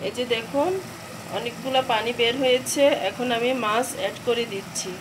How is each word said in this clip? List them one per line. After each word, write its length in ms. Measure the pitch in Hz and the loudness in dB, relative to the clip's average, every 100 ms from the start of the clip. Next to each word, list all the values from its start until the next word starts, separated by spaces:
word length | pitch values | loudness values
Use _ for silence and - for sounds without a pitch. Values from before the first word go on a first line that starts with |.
| - | -6
এই 60 | 226 | -4
যে 60 | 247 233 | 0 0
দেখুন 340 | 220 269 320 381 359 - - - - 185 | 0 0 2 0 -4 -12 -14 -12 -8 -6
অনেকগুলো 420 | 233 233 254 262 254 | -6 -6 0 0 2
পানি 200 | 226 226 240 | 0 0 2
বের 160 | 233 247 | 2 4
হয়েছে। 400 | 262 254 247 - 277 - 190 | 4 4 2 4 6 6 -2
এখন 180 | 202 247 233 | -2 -2 0
আমি 120 | 240 262 220 | 0 0 2
মাছ 220 | 214 254 - | 2 0 -2
অ্যাড 160 | 196 214 - | -4 -4 -2
করে 160 | 233 226 | 0 0
দিচ্ছি। 360 | 196 196 165 190 180 | -4 -6 -8 -8 -8